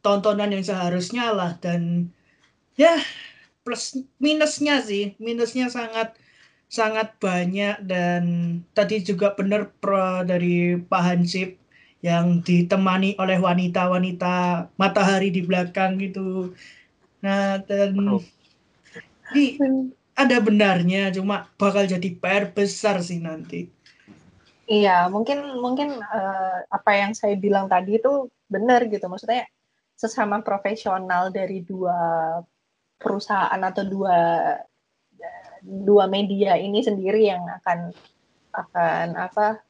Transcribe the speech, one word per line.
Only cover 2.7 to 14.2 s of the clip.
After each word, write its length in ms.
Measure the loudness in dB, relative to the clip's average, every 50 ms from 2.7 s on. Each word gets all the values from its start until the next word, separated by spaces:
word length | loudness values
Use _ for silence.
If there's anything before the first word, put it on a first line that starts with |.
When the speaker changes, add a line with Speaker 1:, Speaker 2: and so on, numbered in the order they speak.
| _
Speaker 1:
ya 240 | 6 6 6 6 4 0 -6 -12 -14 -18 -20 -20 -20 _ _ _ _ _
plus 320 | -10 -8 -8 -8 -10 -10 -10 -12 _ _ _
minusnya 640 | 0 2 4 2 2 0 0 -2 0 0 2 0 0
sih, 320 | -2 -4 -2 -4 -4 -8
minusnya 560 | _ -6 -6 -2 -2 -2 -2 0 -2 -2 -2
sangat, 480 | -4 -6 -8 -6 -4 -4 -4 -4 -8 _ _ _ _ _ -20 _ _ _ _ _
sangat 480 | -2 -2 0 0 0 -2 -4 -4 -6
banyak. 640 | _ -2 -2 0 0 -2 -2 -2 -2 -2 -2 -4 -6
Dan 420 | -6 -4 -2 0 0 0 0 0 0 0 0 0 0 -2 -4 -6 -8 _ _
tadi 240 | 0 2 2 0 -2
juga 320 | -2 -2 -2 0 0 0
bener 400 | 0 0 -2 0 0 -2 -2 -6 _ _
pro 400 | -2 0 0 2 0 0 -2 -2
dari 560 | -2 0 0 0 2 2 2 2 2 2 0
Pak 260 | -2 -2 -2 0 2
Hansip 540 | 2 2 2 2 0 0 -2 -4 -6 -6 -10 _ _ _ _ -20 -20 _ _ _
yang 400 | -2 0 2 2 4 4 2 2
ditemani 720 | 2 4 4 4 4 4 2 2 2 2 2 2 0 0 0 -2
oleh 160 | 0 0 2
wanita-wanita 1300 | 2 2 2 2 2 0 0 0 0 0 2 0 0 0 -2 -2 -4